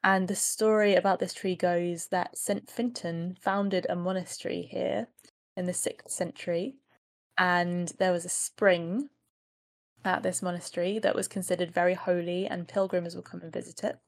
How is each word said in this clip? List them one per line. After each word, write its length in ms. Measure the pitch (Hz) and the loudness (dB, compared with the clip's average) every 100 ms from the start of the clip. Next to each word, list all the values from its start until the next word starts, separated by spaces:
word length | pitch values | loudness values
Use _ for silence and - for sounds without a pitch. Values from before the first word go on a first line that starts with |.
And 260 | 190 190 185 | 6 4 2
the 60 | 190 | 0
story 600 | - - 220 214 208 185 | -2 2 4 6 6 6
about 240 | 190 190 | 4 2
this 140 | 185 | -2
tree 240 | - 190 180 | -2 -4 0
goes 500 | 180 175 175 170 - | 2 2 0 -4 -2
that 300 | 185 175 - | -2 -2 -6
Saint 320 | - 170 - | -4 -4 -4
Fintan 680 | - 240 240 170 170 170 180 | -4 -4 -2 -6 -4 -6 -4
founded 440 | - 196 202 190 180 | -2 0 2 0 0
a 80 | 180 | -2
monastery 640 | 175 190 180 - - 175 175 | -2 -2 -6 -10 -6 -6 -6
here 360 | - - 208 233 _ - _ _ - | -4 -2 -2 -4 _ -20 _ _ -6
in 80 | 180 | -4
the 80 | |
sixth 360 | 175 - - - | -2 -4 -6 -12
century, 640 | - 170 - - 170 214 - _ _ _ _ _ - | -6 -6 -6 -4 -2 -2 -8 _ _ _ _ _ 0
and 540 | 180 175 175 175 175 - | 2 4 2 0 -2 0
there 140 | 185 | 2
was 100 | 175 | 2
a 60 | 180 | 0
spring 800 | - - - 202 180 165 202 285 _ _ _ _ _ _ _ _ _ 196 | -4 -4 4 4 4 2 -4 -4 _ _ _ _ _ _ _ _ _ -2
at 180 | 185 | 0
this 180 | 185 180 | 0 -2
monastery 580 | 185 175 - - 175 214 | -4 -4 -6 -2 -2 2
that 160 | 214 - | 2 2
was 120 | 196 | 0
considered 460 | - 180 180 175 | -4 -2 0 0
very 220 | 175 175 180 | 2 4 2
holy, 520 | - 180 170 175 190 | 2 0 0 -2 -2
and 220 | 180 170 | -4 -4
pilgrims 440 | - 190 185 170 | -2 0 0 -2
would 120 | 175 175 | -10 -12
come 160 | 175 | -14
and 100 | 170 | -8
visit 320 | 175 - - | -8 -10 -6
it. 140 | - - | -6 -6